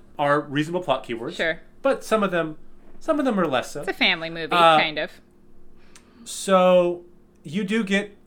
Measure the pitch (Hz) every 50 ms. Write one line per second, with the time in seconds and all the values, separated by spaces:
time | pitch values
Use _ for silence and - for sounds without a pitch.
0 | - - - - 147 143 143 151 151 151 135 143 151 160 175 180 180 143 131 131
1 | - - 117 107 117 151 - - 180 160 160 - - - - - - 269 262 -
2 | - - 220 220 202 190 180 170 160 156 156 - - - - - - - - -
3 | - 311 311 294 269 262 220 190 170 151 127 120 113 - - 143 - 370 - -
4 | 247 196 180 165 165 165 165 165 160 151 175 175 165 165 160 156 170 160 151 147
5 | 165 - - - - _ _ - - - - - - - - - - - - -
6 | - - - - - - - - - 196 190 185 180 185 180 180 175 175 175 175
7 | - - - - - _ _ _ - 151 156 202 208 185 214 226 208 190 196 202
8 | 208 - - - _